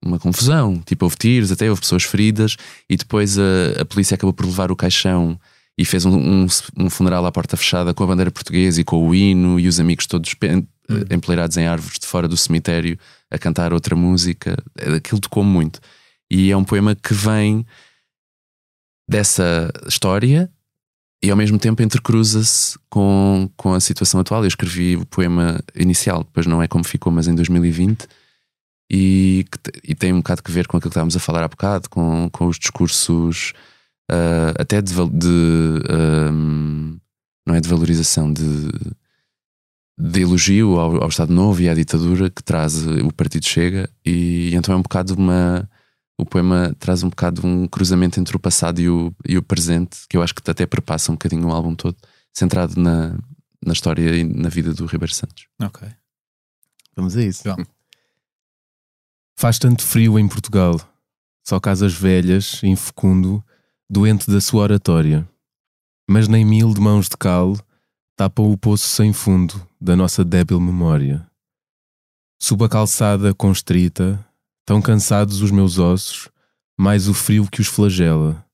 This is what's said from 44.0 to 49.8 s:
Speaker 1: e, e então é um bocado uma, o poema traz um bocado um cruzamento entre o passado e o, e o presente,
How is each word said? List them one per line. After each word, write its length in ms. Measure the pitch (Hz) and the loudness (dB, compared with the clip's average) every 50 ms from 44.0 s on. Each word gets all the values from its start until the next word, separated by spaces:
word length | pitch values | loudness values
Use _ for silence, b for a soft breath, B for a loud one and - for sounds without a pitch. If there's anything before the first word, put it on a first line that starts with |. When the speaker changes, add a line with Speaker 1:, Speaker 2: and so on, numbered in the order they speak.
| _ | _
Speaker 1:
e, 440 | - 87 87 87 87 87 85 87 87 | -2 -2 0 0 -2 -2 -2 -2 0
e 40 | 85 | 0
então 180 | 87 82 - 95 | 0 0 0 0
é 20 | 92 | 0
um 40 | |
bocado 340 | 90 - - 95 92 95 95 | 0 -2 -2 -4 -2 -2 -2
uma, 520 | 90 95 92 90 90 90 87 90 90 92 101 _ _ _ _ _ _ _ _ _ _ | 0 0 2 2 2 2 0 0 -2 -6 -10 _ _ _ _ _ _ _ _ _ _
o 60 | - | -8
poema 500 | - - 95 87 90 90 90 90 85 73 - | -4 -2 0 0 2 2 0 0 -2 -4 -6
traz 240 | - - 90 90 90 | -4 -4 -2 -2 -2
um 60 | 90 | -4
bocado 380 | 85 - - 87 87 85 90 90 | -4 -2 -4 -4 -4 -2 -2 -2
um 200 | 90 90 90 90 | -2 -2 -2 -4
cruzamento 520 | - - 95 87 92 90 90 87 85 - | -2 -2 -2 0 2 2 0 0 0 -2
entre 160 | 90 85 - | -4 -4 -4
o 40 | 92 | -4
passado 420 | - 92 85 - - 85 85 85 | -4 -2 -2 0 -2 -2 -2 -2
e 80 | 87 87 | 0 0
o, 240 | 87 85 85 85 90 _ - - | 0 0 -2 -4 -8 _ -6 -2
e 100 | 90 90 | -2 -2
o 60 | 87 | 0
presente, 560 | _ - 85 85 85 85 85 | _ -4 -4 -2 0 0 0